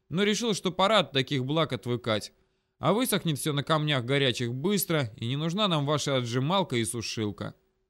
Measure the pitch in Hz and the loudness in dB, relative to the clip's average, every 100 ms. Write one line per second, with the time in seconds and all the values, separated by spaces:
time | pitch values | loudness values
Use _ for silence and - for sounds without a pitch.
0 | - 156 208 208 233 190 190 160 196 214 | -8 0 2 2 0 -2 -2 2 4 4
1 | 156 139 131 143 127 160 151 123 120 120 | 4 0 0 0 0 0 0 -2 -4 -4
2 | 117 107 - _ _ _ _ _ 131 202 | 0 -2 -2 _ _ _ _ _ 0 2
3 | 254 196 170 143 156 143 - 160 151 135 | 2 0 -2 -2 -2 -2 0 0 2 -2
4 | 120 139 135 113 120 127 165 208 - 160 | 0 2 2 0 -4 -2 0 0 0 0
5 | 120 - 117 139 160 180 208 160 139 151 | -2 -4 -4 -2 -2 0 0 2 2 0
6 | - 135 120 123 139 190 180 123 110 120 | 0 0 0 0 2 2 2 0 -2 -4
7 | - - 107 101 104 - _ _ _ | -6 -4 -4 -4 -10 -12 _ _ _